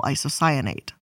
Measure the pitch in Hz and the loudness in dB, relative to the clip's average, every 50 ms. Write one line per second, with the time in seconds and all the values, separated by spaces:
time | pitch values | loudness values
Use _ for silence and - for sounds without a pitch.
0 | - 127 135 - - 147 - - 165 160 147 135 156 104 - - - - - _ | 2 0 0 0 -2 -4 -2 2 2 4 4 2 0 -2 -4 -6 -10 -14 -16 _
1 | _ | _